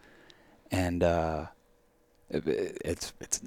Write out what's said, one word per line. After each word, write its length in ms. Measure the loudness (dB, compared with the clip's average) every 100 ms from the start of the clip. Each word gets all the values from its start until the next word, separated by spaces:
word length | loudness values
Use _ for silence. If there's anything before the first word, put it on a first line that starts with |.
| -20 -20 -20 -20 -20 -20 -4
And, 320 | 0 2 4
uh, 440 | 4 4 2 0 -6 -12 _ _ _ _ _ _ -6
it, 180 | -2 0
it, 300 | 0 0 -4
it's, 300 | -4 -4 -6 -12
it's 200 | -6 -6